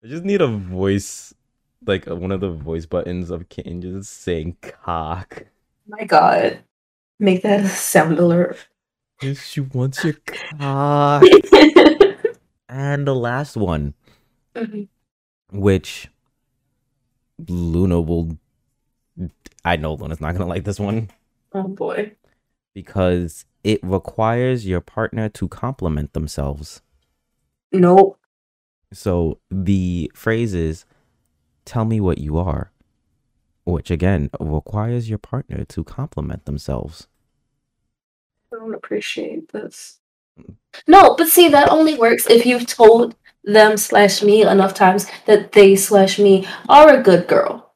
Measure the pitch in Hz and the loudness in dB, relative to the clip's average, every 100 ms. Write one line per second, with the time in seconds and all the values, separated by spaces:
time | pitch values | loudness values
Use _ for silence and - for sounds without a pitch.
0 | 113 156 185 202 147 107 92 90 98 98 | -16 -12 -4 0 0 -4 -8 -4 -2 -2
1 | - - - _ _ _ _ _ - 95 | -4 -18 -20 _ _ _ _ _ -6 -6
2 | - 87 92 95 95 82 73 82 80 90 | -6 -10 -6 -6 -6 -8 -10 -10 -6 -8
3 | 85 90 87 87 87 - - 87 90 92 | -6 -8 -8 -12 -14 -16 -14 -14 -14 -14
4 | 98 - - 85 80 87 - - - 82 | -16 -14 -8 -6 -8 -12 -20 -18 -10 -8
5 | 78 87 92 - - _ _ _ _ 214 | -8 -10 -14 -20 -20 _ _ _ _ -16
6 | 214 156 - 196 - - _ _ _ _ | 0 2 2 0 -2 -6 _ _ _ _
7 | _ _ 202 185 208 202 196 - - 180 | _ _ -2 0 0 -2 -2 -6 -2 -2
8 | 156 156 175 170 180 - _ _ _ _ | 0 0 0 0 -2 -6 _ _ _ _
9 | _ _ 135 139 - - 135 127 127 135 | _ _ -10 -10 -12 -10 -8 -6 -6 -4
10 | 170 147 - - - 151 139 139 143 147 | -6 -6 -14 -16 -16 -10 -6 -2 0 2
11 | 143 143 131 - - - 311 339 302 - | 2 6 8 6 6 6 8 8 6 4
12 | 392 - - - _ _ _ 127 139 143 | 2 2 -10 -10 _ _ _ -8 -4 -4
13 | 143 131 120 123 147 - 95 80 73 - | -2 -4 -4 -6 -8 -6 -4 -4 -6 -12
14 | _ _ _ _ _ 240 226 214 202 _ | _ _ _ _ _ -12 -10 -12 -16 _
15 | _ _ _ _ _ 98 98 95 - - | _ _ _ _ _ -4 0 0 -4 -20
16 | - _ _ _ _ _ _ _ _ _ | -20 _ _ _ _ _ _ _ _ _
17 | _ _ _ _ 165 87 85 82 95 85 | _ _ _ _ -10 -8 -4 -2 -2 -2
18 | 80 85 82 80 _ _ _ _ _ _ | -2 -6 -6 -10 _ _ _ _ _ _
19 | _ - 185 _ _ _ 87 87 78 78 | _ -16 -16 _ _ _ -6 -4 -6 -10
20 | 69 80 78 87 87 90 101 98 101 110 | -12 -10 -8 -8 -6 -8 -8 -8 -6 -6
21 | 107 _ _ _ _ 196 190 196 - - | -8 _ _ _ _ -10 -10 -8 -8 -8
22 | 214 _ _ _ _ _ _ 101 85 101 | -10 _ _ _ _ _ _ -20 -12 -4
23 | 90 90 87 - _ _ - 107 92 92 | -2 -2 -6 -12 _ _ -4 -4 -4 -6
24 | - - 110 117 127 127 98 90 - - | -6 -6 -4 -2 -4 -4 -6 -8 -8 -10
25 | 113 110 107 - 90 - 120 135 87 76 | -8 -6 -8 -8 -12 -8 -10 -8 -6 -6
26 | 73 - 76 - 69 71 73 - _ _ | -6 -8 -10 -8 -8 -10 -16 -20 _ _
27 | _ _ _ _ _ _ _ 190 180 185 | _ _ _ _ _ _ _ 2 4 6
28 | 196 - _ _ _ _ _ _ _ - | 4 0 _ _ _ _ _ _ _ -8
29 | 104 87 82 - _ 95 92 98 90 87 | -4 -2 -2 -6 _ -8 -2 -2 -2 -6
30 | 80 _ - 113 117 90 80 80 _ _ | -8 _ -4 -4 -4 -4 -6 -8 _ _
31 | _ _ _ _ _ _ - - 110 110 | _ _ _ _ _ _ -10 -6 -4 -2
32 | 95 82 73 78 90 71 - _ _ _ | -2 -4 -4 -4 -4 -6 -10 _ _ _
33 | _ _ _ _ _ _ - 85 - 85 | _ _ _ _ _ _ -8 -8 -4 -4
34 | 87 95 69 - 82 76 - 107 110 123 | -2 -2 -4 -8 -6 -6 -6 -10 -6 -8
35 | 113 107 _ - 139 - - - 80 - | -8 -10 _ -12 -10 -12 -12 -12 -12 -12
36 | 131 - 71 67 - 71 - 64 - - | -12 -10 -10 -12 -12 -12 -8 -8 -10 -16
37 | - _ _ _ _ _ _ _ _ _ | -20 _ _ _ _ _ _ _ _ _
38 | _ _ _ _ _ 226 226 220 - 208 | _ _ _ _ _ -16 -12 -14 -8 -10
39 | - - - 160 160 214 214 - - _ | -8 -10 -10 -12 -14 -14 -14 -18 -20 _
40 | _ _ _ _ - - _ - - 359 | _ _ _ _ -20 -20 _ -14 6 8
41 | 320 - 320 - 339 285 294 311 311 285 | 8 6 0 4 6 6 4 4 2 2
42 | 226 233 - 233 240 247 240 - 220 233 | 0 0 4 4 4 -2 -4 6 6 8
43 | 240 - _ _ - 208 214 214 - 220 | 2 -6 _ _ 0 4 4 2 0 2
44 | 202 196 208 208 196 196 190 190 190 196 | 2 2 2 4 4 4 0 2 2 2
45 | 190 - - 208 - 214 196 196 - 202 | -4 -10 2 2 4 6 6 6 4 2
46 | 190 190 202 190 190 - - 285 311 269 | 2 2 4 4 0 -16 4 8 8 8
47 | - 175 - - - - _ | 6 2 2 -2 -2 -8 _